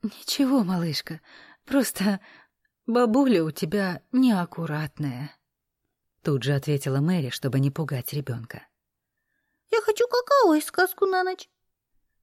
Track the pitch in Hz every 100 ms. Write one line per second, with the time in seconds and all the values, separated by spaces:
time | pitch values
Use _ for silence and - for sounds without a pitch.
0 | 214 - - - 269 269 185 180 170 143
1 | - 160 _ - - _ - 269 240 -
2 | 190 196 - - _ _ _ _ - 233
3 | 240 226 269 196 160 - 165 208 190 175
4 | _ 254 254 202 170 - 160 151 151 -
5 | 147 123 147 _ _ _ _ _ _ _
6 | _ _ - 139 127 143 139 143 139 135
7 | 147 180 131 - 135 135 139 139 147 135
8 | - 143 139 117 113 - - _ _ _
9 | _ _ _ _ _ _ _ 453 427 427
10 | 480 480 494 554 427 302 - - 359 -
11 | 381 370 370 370 - _ _ _ _ _
12 | _ _